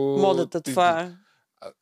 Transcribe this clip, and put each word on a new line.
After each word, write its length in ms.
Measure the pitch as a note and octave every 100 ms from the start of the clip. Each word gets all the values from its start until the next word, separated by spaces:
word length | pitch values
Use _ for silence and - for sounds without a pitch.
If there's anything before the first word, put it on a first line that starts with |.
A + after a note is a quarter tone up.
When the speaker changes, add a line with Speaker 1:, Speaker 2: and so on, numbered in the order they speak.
| C#3 C#3
Speaker 1:
Модата, 420 | - - F3 E3+
Speaker 2:
ти-, 100 | D#3+
Speaker 1:
това 300 | B3+ F3 E3
е. 100 | F3 F3+ _ _ _ _
Speaker 2:
а, 100 | - -